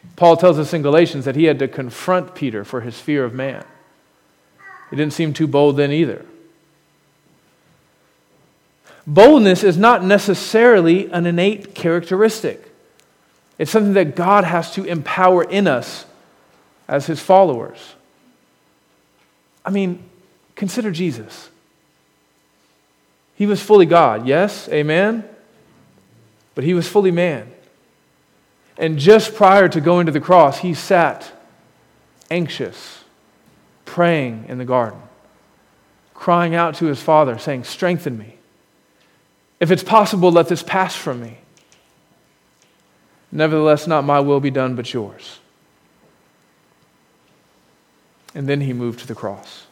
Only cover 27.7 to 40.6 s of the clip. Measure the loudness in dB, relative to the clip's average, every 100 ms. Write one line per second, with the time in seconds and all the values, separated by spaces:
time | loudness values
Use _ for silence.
27.7 | _ _ _ _ _ _ _ _ _ _
28.7 | -6 -4 0 6 6 4 2 4 6 4
29.7 | 2 0 0 0 -4 4 6 6 2 -8
30.7 | -8 0 0 0 -4 -18 -20 _ _ _
31.7 | _ _ _ _ _ _ -6 -6 -8 -12
32.7 | -12 -20 -20 _ _ _ _ _ _ _
33.7 | _ -14 -2 0 0 -4 -10 -14 -12 -4
34.7 | -4 -4 -10 -20 _ _ _ _ _ _
35.7 | _ _ _ _ -10 -2 0 0 -2 -2
36.7 | -2 -4 -4 0 2 2 -2 -8 -10 -12
37.7 | -6 -4 -4 -6 -12 -16 _ _ _ _
38.7 | _ _ _ _ _ _ _ _ _ 0
39.7 | 0 2 2 2 0 2 2 2 -4